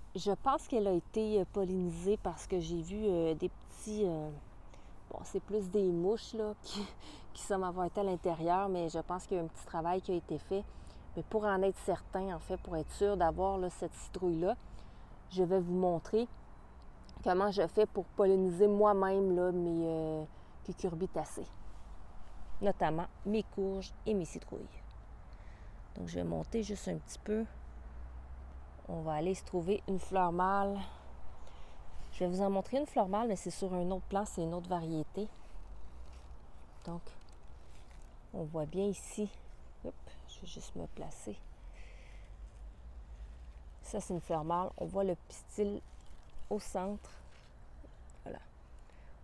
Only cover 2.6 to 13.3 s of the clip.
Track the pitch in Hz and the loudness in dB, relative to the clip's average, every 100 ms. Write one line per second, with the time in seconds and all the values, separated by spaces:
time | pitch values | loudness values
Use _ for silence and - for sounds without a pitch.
2.6 | 165 170 165 202 214 175 165 156 180 - | 2 -2 -2 0 4 4 4 4 0 -4
3.6 | - - - 214 202 160 151 151 - - | -12 -10 -4 2 2 2 -2 -8 -12 -14
4.6 | - - - - - - - 196 - 208 | -14 -14 -14 -14 -10 -10 -4 -4 0 0
5.6 | 185 202 190 170 175 220 - 226 214 208 | 2 4 6 6 4 4 0 -2 -2 -4
6.6 | - 202 202 - - - - - - 196 | -6 -6 -6 -8 -14 -12 -12 -8 0 2
7.6 | 185 180 175 208 202 180 185 165 165 180 | 2 2 0 2 2 2 2 2 4 4
8.6 | 196 180 170 165 160 180 - 185 165 - | 4 2 0 0 -2 -2 0 0 0 -4
9.6 | - 175 165 185 185 180 - 156 - 190 | -6 0 2 2 2 0 0 -4 0 -2
10.6 | 202 - - - - - 156 220 208 190 | -2 -8 -12 -12 -10 -6 0 2 4 6
11.6 | 196 185 - 180 - 190 190 170 - 185 | 4 4 2 0 0 -2 -2 -2 -2 -4
12.6 | - 165 151 - 202 202 170 | -2 -2 -2 4 6 8 6